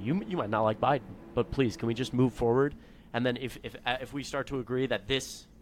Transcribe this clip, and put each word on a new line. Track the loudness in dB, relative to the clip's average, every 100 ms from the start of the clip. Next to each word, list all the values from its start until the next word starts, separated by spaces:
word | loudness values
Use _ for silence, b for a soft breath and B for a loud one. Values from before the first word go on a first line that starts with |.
You, | -2 -2 -2
you | -2
might | 0
not | 4
like | 4 4
Biden, | 4 2 0 -16 -6
but | -2 0
please, | 2 0 2
can | -2
we |
just | -2 0
move | 4 2
forward? | 4 2 4 2 0 B B B
And | -2 0
then | 0
if, | -4 -8
if, | -12 -6 -2
uh, | -2
if | -4
we | -8
start | -4 -4 -2
to | -4
agree | -2 0 0
that | 0 0
this | -2 -2 -12 -18 -16